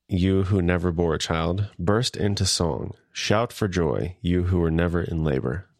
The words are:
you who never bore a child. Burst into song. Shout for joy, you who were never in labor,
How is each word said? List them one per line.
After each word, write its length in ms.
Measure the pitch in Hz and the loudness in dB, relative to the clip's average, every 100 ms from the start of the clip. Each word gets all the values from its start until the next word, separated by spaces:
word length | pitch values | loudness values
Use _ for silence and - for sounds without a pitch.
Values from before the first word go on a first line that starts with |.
| - | -4
you 360 | 92 95 95 | 0 2 2
who 180 | 92 101 | 2 2
never 300 | 87 90 90 | 2 2 0
bore 240 | 82 85 76 | 0 0 0
a 40 | |
child. 500 | - 82 82 92 101 - | -2 0 0 -2 -4 -4
Burst 360 | 87 107 127 - | 0 0 0 -2
into 280 | 104 98 92 | -2 0 0
song. 480 | - 85 64 - - _ | 0 -2 -2 -6 -12 _
Shout 400 | - - 104 120 | -6 0 0 0
for 160 | - 107 | -4 -2
joy, 480 | 90 80 52 80 - | 0 0 0 -4 -4
you 220 | 87 90 | 0 0
who 160 | 87 92 | 2 2
were 120 | 82 | 2
never 300 | 80 87 85 | 2 2 0
in 220 | - 82 | -2 -2
labor, 440 | 78 65 62 92 - | 0 0 -2 -4 -8